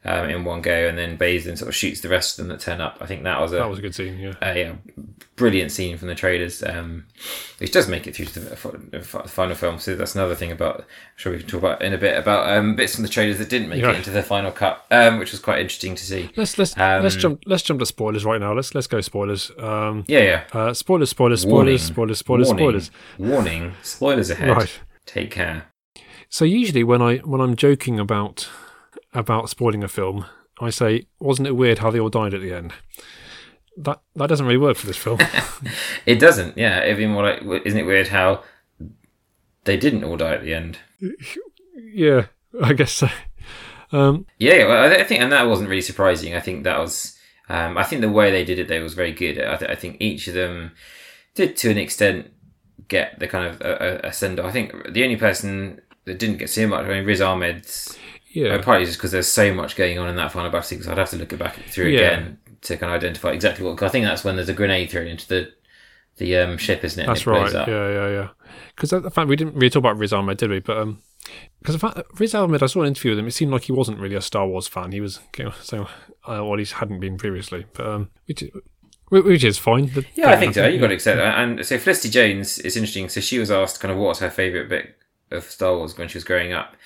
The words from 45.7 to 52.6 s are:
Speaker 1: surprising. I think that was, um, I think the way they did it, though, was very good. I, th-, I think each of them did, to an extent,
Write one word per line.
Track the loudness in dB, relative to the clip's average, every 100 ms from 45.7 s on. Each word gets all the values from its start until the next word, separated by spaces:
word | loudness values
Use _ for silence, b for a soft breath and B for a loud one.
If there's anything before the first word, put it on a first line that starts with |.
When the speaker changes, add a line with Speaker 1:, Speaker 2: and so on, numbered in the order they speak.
| -2
Speaker 1:
surprising. | -2 2 2 2 -2 -6
I |
think | -6 -4
that | -2 -2
was, | -4 -6 -10 b b b _
um, | -4 -2 -2
I |
think | -2 0
the | 2
way | 4 4
they | 4 0
did | -2
it, | -2
though, | -4
was | -4
very | -4 -6
good. | -2 -4 -4
I, | -4 -4
th-, | -4
I | -6
think | -8 -4
each | -4 -4 -6
of |
them | -4 -4 -6 -12 B B B B B B 0
did, | 0 2
to | 0
an | 0
extent, | 0 2 2 2 -8 _ _ _